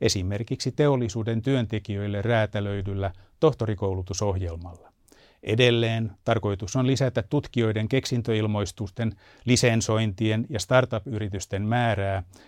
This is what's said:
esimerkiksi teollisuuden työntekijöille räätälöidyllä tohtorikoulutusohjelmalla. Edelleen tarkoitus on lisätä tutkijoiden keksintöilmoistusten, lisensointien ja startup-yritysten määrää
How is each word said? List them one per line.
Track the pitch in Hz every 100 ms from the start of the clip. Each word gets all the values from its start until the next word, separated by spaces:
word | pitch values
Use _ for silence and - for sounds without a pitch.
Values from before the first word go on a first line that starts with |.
esimerkiksi | 113 101 92 101 113 131 131
teollisuuden | - 147 131 117 117 110 113
työntekijöille | 131 135 110 107 - 101 104 101
räätälöidyllä | 110 117 104 104 101 101 101 98 98 - - -
tohtorikoulutusohjelmalla. | 156 - 110 98 98 95 92 98 104 92 87 82 87 87 - _ _ - _ _
Edelleen | - 113 123 117 113 113 110 -
tarkoitus | - 110 104 98 98 135
on | 127
lisätä | 127 131 120
tutkijoiden | - 147 - 117 110 107 110
keksintöilmoistusten, | 135 - 123 113 110 107 104 101 - 98 - 113 - - -
lisensointien | 117 123 123 113 113 110 110 92 110 110 -
ja | 110
startup-yritysten | - 131 123 110 135 107 104 95 - 98
määrää | 107 120 117 101 98 95 - -